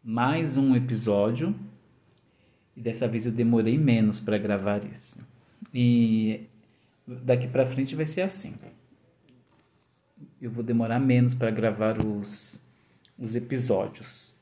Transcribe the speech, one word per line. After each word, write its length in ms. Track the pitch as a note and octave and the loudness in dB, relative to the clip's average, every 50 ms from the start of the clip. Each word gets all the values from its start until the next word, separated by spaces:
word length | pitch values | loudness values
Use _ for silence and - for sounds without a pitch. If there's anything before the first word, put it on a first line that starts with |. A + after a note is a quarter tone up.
| _ | _
Mais 540 | A2+ A2 A#2 A#2+ C3 D3+ E3 E3 D3+ C3 | -4 -2 0 0 0 0 -2 -2 -2 0
um 180 | C3+ C#3 C3+ B2+ | 0 2 4 4
episódio, 800 | B2 B2 B2 A#2 G#2 - G#2+ G2+ G2+ G2+ A2 A#2+ A#2+ D#3+ F#3+ G#3 - - - - _ _ _ _ _ _ _ _ _ _ _ _ _ _ _ _ _ _ _ _ | 2 2 0 -4 -2 0 0 2 2 2 2 0 -2 -2 -4 -4 -6 -8 -18 -20 _ _ _ _ _ _ _ _ _ _ _ _ _ _ _ _ _ _ _ _
e 60 | A#2 | -8
dessa 260 | A2+ A#2 A2 - B2+ | -6 -6 -4 -2 -4
vez 200 | A2+ A2 A#2 A2 | -2 -2 -2 -4
eu 40 | A#2+ | -2
demorei 460 | A2 A#2 A#2 A#2 A#2+ A#2 G#2+ A2 A#2+ | -2 0 2 4 4 4 4 4 2
menos 420 | D3+ D#3 C3 A#2 A2+ A2 G#2+ G#2 - | 2 4 4 4 4 4 2 0 -2
pra 200 | - - A2 G#2 | -2 -2 -2 0
gravar 440 | G2+ G#2 G2+ G2 F#2+ G#2 G#2 G#2 G2+ | 0 0 -2 0 0 -2 -2 -2 -4
isso. 380 | - - - - - - - - - _ _ _ _ _ _ - - | -8 -14 -18 -20 -20 -20 -20 -20 -20 _ _ _ _ _ _ -20 -10
E 800 | - B2 B2 A#2+ A#2+ A#2+ A#2 A2 A2 A2 A2 G#2+ A2 G#2+ - - _ _ _ _ _ _ _ _ _ _ _ | -2 2 4 4 6 6 6 4 4 2 2 0 -2 -4 -10 -18 _ _ _ _ _ _ _ _ _ _ _
daqui 420 | - B2 B2 - B2 B2 B2 B2 | -16 -16 -8 0 2 2 2 2
pra 200 | - - C3+ C3 | -2 0 0 0
frente 280 | B2 - C3 C3+ C3+ D3+ | 0 0 -4 -4 -4 -4
vai 120 | D#3 D#3 | -6 -6
ser 140 | D#3 - F#3 | -4 -4 -4
assim. 340 | F#3 G3 - - - - - - - - - _ _ _ _ _ _ _ _ _ _ _ _ _ _ _ _ _ _ _ _ _ _ _ _ _ _ _ _ _ D3+ - _ _ | -4 -4 -6 -10 -14 -14 -16 -16 -18 -20 -20 _ _ _ _ _ _ _ _ _ _ _ _ _ _ _ _ _ _ _ _ _ _ _ _ _ _ _ _ _ -20 -20 _ _
Eu 80 | B2+ A#2+ | -12 -10
vou 140 | A2 A#2+ A2+ | -8 -8 -4
demorar 360 | A#2+ A#2 A#2 A#2 A2+ A#2 B2 | 0 0 0 2 2 0 2
menos 360 | C3+ C3 B2 B2 B2+ B2 - | 4 4 6 6 6 4 2
pra 160 | - A#2 A2+ | 0 0 0
gravar 520 | A2 G#2+ A2 A2+ G#2 G#2 A2 G#2+ A2 A2 G#2+ | 0 0 0 0 0 0 0 0 0 0 -2
os, 560 | G#2+ G#2 G#2 G2+ - - - - - - - _ _ _ _ _ _ _ _ _ _ _ | -2 -2 -4 -8 -10 -12 -14 -14 -16 -18 -20 _ _ _ _ _ _ _ _ _ _ _
os 180 | - B2 A2 A2+ | -12 -10 -6 -6
episódios. 1000 | A#2+ A#2 - C#3 B2+ B2 - G#2 F#2 G2 - - - - - - - - - _ _ | -6 -4 -4 -4 -4 0 0 0 0 0 -4 -8 -14 -20 -20 -20 -20 -20 -20 _ _